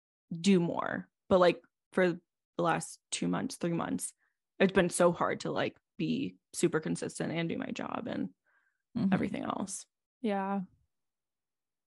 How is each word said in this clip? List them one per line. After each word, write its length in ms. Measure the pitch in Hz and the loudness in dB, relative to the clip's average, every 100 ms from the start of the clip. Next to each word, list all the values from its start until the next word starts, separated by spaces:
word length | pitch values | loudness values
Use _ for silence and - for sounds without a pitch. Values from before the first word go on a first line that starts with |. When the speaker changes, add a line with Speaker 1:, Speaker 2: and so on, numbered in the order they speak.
| _ _ _ 165 | _ _ _ 0
Speaker 1:
do 200 | 180 185 | 4 4
more. 500 | 170 - - - - _ - | 4 0 -2 -4 -8 _ 2
But, 100 | 185 | 6
like, 220 | 180 - - _ _ | 6 4 -6 _ _
for 160 | - 180 | 2 2
the 500 | 170 - _ _ - | 0 -10 _ _ -2
last 360 | 170 160 - - _ | 0 0 -4 -14 _
two 160 | - 175 | -4 -2
months, 300 | 175 196 - | -2 -4 -4
three 160 | 175 | -2
months, 400 | 165 - - - - _ _ _ - | -2 -2 -4 -6 -12 _ _ _ 0
it's 140 | 196 | 2
been 180 | 196 175 | 4 2
so 200 | - 175 | 4 4
hard 300 | 170 - - | 4 -2 -2
to, 100 | - | -4
like, 260 | - 131 - _ - | -2 -4 -6 _ -6
be 400 | 160 - 185 - _ | -2 -2 -4 -8 _
super 260 | - 170 160 | 0 0 2
consistent 520 | 170 170 - - 170 | -2 -4 -6 -6 -4
and 160 | 165 165 | -2 -4
do 80 | - | -4
my 140 | - | -6
job 360 | - - - - | -8 -6 -6 -6
and 240 | - - - _ _ _ _ _ - | -4 -6 -8 _ _ _ _ _ -2
Speaker 2:
Mm-hmm. 160 | 196 | 2
Speaker 1:
everything 300 | 190 - - | 2 0 -4
else. 420 | - - 196 - - _ _ _ | -4 -4 -6 -8 -14 _ _ _
Speaker 3:
Yeah. 400 | 226 196 196 196 185 _ _ _ _ _ _ _ _ _ _ _ | -2 -2 -2 -4 -6 _ _ _ _ _ _ _ _ _ _ _